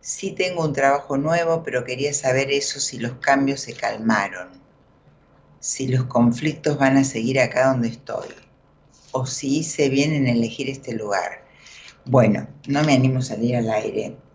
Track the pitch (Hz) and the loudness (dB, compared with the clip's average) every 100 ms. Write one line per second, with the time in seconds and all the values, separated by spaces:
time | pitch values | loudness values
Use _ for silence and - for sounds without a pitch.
0 | - - 190 165 180 175 156 139 139 143 | -10 -8 -8 -4 -4 0 -2 2 2 2
1 | - 139 147 170 165 165 160 127 120 127 | 0 -2 2 0 2 -2 -2 -4 -4 -4
2 | 143 143 135 131 135 139 - 143 - 120 | -2 -2 0 0 2 0 -2 -4 -6 -4
3 | 117 123 - 139 135 135 - 113 113 110 | -8 -4 2 4 4 -2 -8 -6 -6 -2
4 | 110 107 98 92 90 - _ _ _ _ | 0 2 0 -6 -14 -18 _ _ _ _
5 | _ _ _ _ _ - - - 131 127 | _ _ _ _ _ -14 -10 -6 -2 0
6 | 123 123 120 117 151 147 156 147 135 135 | 0 4 4 4 -2 -2 -2 2 4 4
7 | 135 113 113 135 120 - 131 131 117 - | 2 0 0 2 2 4 2 2 -2 -4
8 | - - - - - _ _ _ _ _ | -10 -10 -10 -16 -20 _ _ _ _ _
9 | _ 131 127 - 139 143 160 - 139 135 | _ -4 -4 -6 -2 -2 -2 0 2 4
10 | 147 151 131 120 113 - 135 135 - 110 | 2 2 2 2 0 -4 -8 -8 -8 -8
11 | 104 98 85 - - - - - - - | -2 -2 -2 -8 -20 -20 -20 -20 -20 -20
12 | - 127 110 101 - - - 139 156 135 | 2 4 6 2 -4 -16 -4 0 4 4
13 | 127 131 127 110 120 123 113 107 107 104 | 4 2 -4 -2 -2 0 0 -2 -2 -4
14 | 110 - _ | -6 -10 _